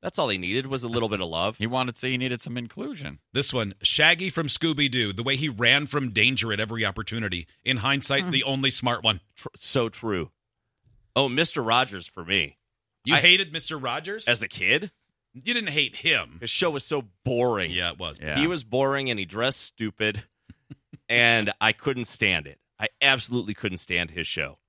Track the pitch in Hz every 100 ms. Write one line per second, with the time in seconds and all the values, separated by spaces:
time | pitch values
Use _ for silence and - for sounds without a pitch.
0 | 180 190 143 98 90 110 135 135 120 117
1 | 113 101 90 80 92 110 110 127 127 117
2 | 131 127 127 123 - 123 117 - 262 226
3 | 120 73 _ 123 147 127 107 98 - -
4 | 151 170 190 165 151 - 165 147 143 127
5 | 107 98 120 135 151 107 117 139 147 147
6 | 131 107 113 131 113 104 107 113 107 95
7 | 110 117 107 90 80 _ - 127 117 139
8 | 131 139 180 135 131 135 135 - 123 120
9 | 113 95 _ - - - - 139 117 -
10 | 117 95 76 _ _ _ _ _ _ _
11 | _ - 139 123 160 - 113 117 127 101
12 | 82 - 85 98 73 - _ _ _ _
13 | - 143 160 185 185 160 - 156 127 131
14 | 156 214 220 117 107 - 92 135 185 _
15 | _ _ _ 127 139 240 208 147 135 -
16 | 170 139 73 78 117 - 180 147 - 147
17 | 113 _ - 123 123 110 87 87 87 85
18 | 87 76 78 73 151 175 113 123 135 139
19 | 135 113 92 95 123 135 - _ 110 -
20 | 107 107 - _ _ - _ - _ -
21 | _ 120 120 117 104 - 110 110 - 127
22 | 117 - 107 87 73 73 _ _ 110 _
23 | 139 135 - 123 104 104 107 90 - 87
24 | 85 85 82 - 69 -